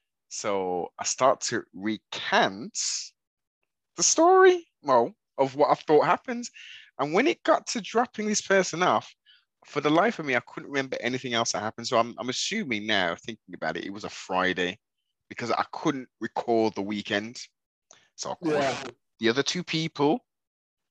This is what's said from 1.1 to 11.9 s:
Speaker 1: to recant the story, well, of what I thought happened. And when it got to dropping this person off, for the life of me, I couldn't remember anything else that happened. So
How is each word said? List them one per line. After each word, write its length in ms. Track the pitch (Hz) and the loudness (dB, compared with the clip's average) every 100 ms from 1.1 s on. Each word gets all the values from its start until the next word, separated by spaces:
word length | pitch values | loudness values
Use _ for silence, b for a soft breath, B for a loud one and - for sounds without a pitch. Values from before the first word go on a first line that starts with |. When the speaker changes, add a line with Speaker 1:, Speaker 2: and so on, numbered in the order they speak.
| - 131 - | 2 2 2
Speaker 1:
to 200 | - 117 - | -2 -6 -6
recant 1000 | 95 104 107 _ - - 202 151 95 175 - - - - - _ _ _ _ _ _ _ - | -8 -6 -6 _ -10 -2 2 2 -2 -10 -8 -6 -8 -10 -18 _ _ _ _ _ _ _ -4
the 60 | |
story, 640 | - - 339 381 381 359 330 _ | 0 4 6 8 8 6 0 _
well, 320 | - 120 131 - _ - | 2 4 4 -2 _ -2
of 180 | 135 131 | 0 2
what 140 | 143 | 2
I 40 | |
thought 300 | 151 - 147 | 2 4 4
happened. 440 | 139 202 - 240 240 B B B B - | 6 2 0 -8 -10 B B B B -6
And 140 | 147 | 0
when 120 | 170 294 | 2 2
it 160 | - | 2
got 240 | - 311 - | 2 0 0
to 120 | 240 | -8
dropping 460 | 180 220 247 - 214 | -4 -2 -2 -4 -4
this 140 | 208 | -4
person 400 | - 190 180 160 | 2 2 2 0
off, 320 | 175 113 - - b b _ _ | 2 2 -2 -12 b b _ _
for 160 | - 147 | -10 -2
the 100 | 147 | 2
life 280 | 160 214 - | 4 2 0
of 80 | 151 | -2
me, 100 | 123 | -2
I 40 | |
couldn't 300 | - - - | -2 -10 -8
remember 260 | 139 135 - | -6 -4 -4
anything 320 | 113 127 127 | -4 -4 -2
else 180 | 117 117 | -2 0
that 100 | 90 | -2
happened. 240 | 107 - | -6 -8
So 120 | 117 | -2